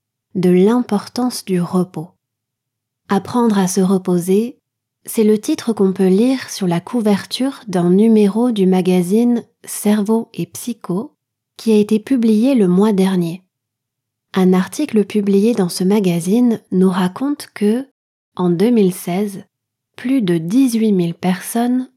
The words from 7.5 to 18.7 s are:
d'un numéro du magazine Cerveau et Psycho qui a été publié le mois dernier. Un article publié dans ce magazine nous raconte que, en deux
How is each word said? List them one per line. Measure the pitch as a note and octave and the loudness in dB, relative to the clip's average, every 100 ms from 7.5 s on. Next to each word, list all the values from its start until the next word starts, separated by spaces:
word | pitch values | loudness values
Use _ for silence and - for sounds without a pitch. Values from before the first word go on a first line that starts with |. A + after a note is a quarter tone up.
| - G#3 | -6 -6
d'un | F3 F3 | 0 2
numéro | F#3+ A3+ G#3+ G3+ G#3+ B3 | 4 4 4 4 2 -2
du | G#3 F#3 | 0 2
magazine | F#3 F3+ F3+ F3 A3 A#3+ A#3 - _ | 2 2 0 2 2 2 0 -6 _
Cerveau | - - G#3 G#3+ G3+ A3+ - | -16 -4 0 0 0 -2 -4
et | - E3+ | -10 -10
Psycho | - A#3+ A#3 - F3 D4 _ _ _ _ - | -10 -12 -10 -6 -6 -6 _ _ _ _ -6
qui | A3+ | 0
a | G#3+ | 2
été | G#3 G#3+ | 2 0
publié | - C4+ A3+ G#3+ B3+ | 0 0 2 2 2
le | B3+ F#3 | 2 2
mois | F3+ A3 | 4 2
dernier. | F#3+ F#3+ F#3 E3+ F#3 _ _ _ _ _ _ _ _ _ | 2 0 0 -4 -8 _ _ _ _ _ _ _ _ _
Un | G3 F#3 | 0 2
article | F#3 F#3 - D4 G#3+ | 2 0 -6 -2 -2
publié | G3+ G#3+ G3+ G3 A3 | 0 -2 0 2 2
dans | A#3 F3 | 0 -2
ce | - | -2
magazine | F#3 G#3+ F#3 E3+ F3 A#3 B3 A3 _ | 0 2 0 -2 0 2 2 0 _
nous | F#3 F#3+ | 0 2
raconte | F3+ F3+ F#3 C#4 D4 - | 2 -2 -2 -6 -6 -10
que, | - G#3 A#3+ C4+ _ _ _ _ | -4 -2 -2 -6 _ _ _ _
en | - F3+ | -4 -2
deux | E3+ A3+ | 2 2